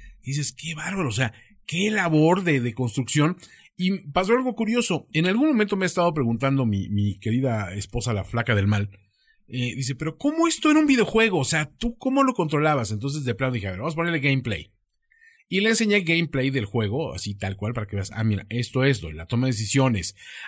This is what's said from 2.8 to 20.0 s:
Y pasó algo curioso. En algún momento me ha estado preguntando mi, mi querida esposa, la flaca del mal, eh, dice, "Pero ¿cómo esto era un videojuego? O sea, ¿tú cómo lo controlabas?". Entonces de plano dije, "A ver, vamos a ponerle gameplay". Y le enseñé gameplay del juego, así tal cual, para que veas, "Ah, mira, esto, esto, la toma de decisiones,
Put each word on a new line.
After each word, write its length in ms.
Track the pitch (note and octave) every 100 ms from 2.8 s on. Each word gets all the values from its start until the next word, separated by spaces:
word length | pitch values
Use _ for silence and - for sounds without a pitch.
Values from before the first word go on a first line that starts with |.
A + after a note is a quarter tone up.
| A#2+ - A#2+ D3+ D#3 F3+ - - _ -
Y 220 | F3+ F#3+ D3
pasó 240 | F3+ F#3
algo 220 | A#3+ B3+ -
curioso. 520 | A3 A#3+ A#3 E3 -
En 140 | D#3+ F3+
algún 200 | G#3+ D#4
momento 280 | A#3+ G#3 G3
me 80 | F3+
ha 20 |
estado 240 | - F3
preguntando 520 | D#3 A#2 A2+ C3+ C3+ A#2+
mi, 240 | G2 -
mi 300 | G2+ G#2 -
querida 540 | A2 A#2+ C3 A2 F#2 G2
esposa, 360 | - A#2+ B2
la 120 | G#2 F#2
flaca 280 | A#2 A#2 G#2
del 100 | G2
mal, 220 | G#2 G2+ - _ _ _ _ _
eh, 280 | B2 B2 C3+
dice, 180 | B2+ C3+
"Pero 220 | D#3 D#3+
¿cómo 300 | C#4+ D#4+ E4
esto 240 | - D#4
era 80 | D4+
un 80 | D4+
videojuego? 500 | B3+ G3 A3 A3 F3+
O 80 | C3
sea, 240 | D#3+ D3+ _
¿tú 180 | A#3 -
cómo 240 | C4 C4+
lo 100 | C4
controlabas?". 580 | B3+ D#3 D3 D3+ C#3+ G#2+
Entonces 320 | G#2+ C3+ D3+
de 120 | B2+ A2
plano 180 | C3
dije, 140 | B2 G2
"A 40 |
ver, 80 | F#2
vamos 140 | C#3+
a 40 | D3+
ponerle 220 | E3+ E3
gameplay". 520 | C#3 C3+ C3 E2+ D#2 _ _ _ _ _ _ _ _
Y 100 | F#3
le 80 | G#3+
enseñé 320 | A3 A3 G3+
gameplay 500 | E3+ E3 D#3+ C3+ C3+
del 140 | C3 G2+
juego, 500 | A#2+ G#2 B2+ D#3 F2+
así 180 | G#2
tal 220 | G2 G2 G2
cual, 180 | G#2+
para 140 | A#2 G#2
que 80 | G2+
veas, 160 | F#2+
"Ah, 100 | G#2+
mira, 220 | A2 G2+ -
esto, 340 | A#2 A#2+ B2+
esto, 280 | C3+ C3+ E2+
la 140 | D#2 D#2+
toma 220 | A#2+ C3
de 60 |
decisiones, 640 | A2 G#2+ C3 C3 G#2+